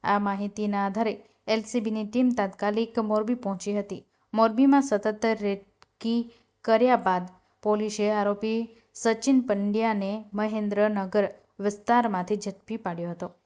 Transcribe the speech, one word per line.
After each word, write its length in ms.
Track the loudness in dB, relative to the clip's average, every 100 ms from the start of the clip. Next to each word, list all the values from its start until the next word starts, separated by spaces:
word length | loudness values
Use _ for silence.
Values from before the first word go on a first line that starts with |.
આ 140 | 2 0
માહિતીના 680 | 0 -4 -6 -4 -4 -2 -2
આધારે 280 | 0 -2 -4 -14 _ -2
એલ 160 | -2
સી 180 | 0 -4
બીની 260 | -2 -4 -2
ટીમ 240 | 2 2
તાત્કાલિક 720 | 2 -2 -2 -2 0 -2 -2
મોરબી 340 | 0 0 0 -4
પહોંચી 400 | -4 -6 -4 -4
હતી. 280 | -4 -10 _ _ _
મોરબીમાં 500 | 2 4 6 6 6
સતત 460 | 4 0 0 0 -2
રેકી 840 | 0 -2 -4 -8 _ _ _ -2 -2 -4 -14 _ _
કર્યા 320 | 2 4 6 4
બાદ 320 | 2 0 -4 -14 _ _
પોલીસે 460 | 0 0 0 -2 0
આરોપી 480 | 0 0 -2 -2 -2 -4 -12 _
સચિન 460 | -4 -2 0 4 4
પંડ્યાને 680 | 4 -2 0 0 0 -2 -4 -6 -8
મહેન્દ્રનગર 920 | -4 -4 -2 -2 2 2 0 -2 0 -2 -6 _ -4
વિસ્તારમાંથી 760 | -4 -4 2 2 2 -2 -2 -4
ઝડપી 420 | -4 -12 -12 -8
પાડ્યો 340 | -8 -8 -8
હતો. 160 | -8 -12 _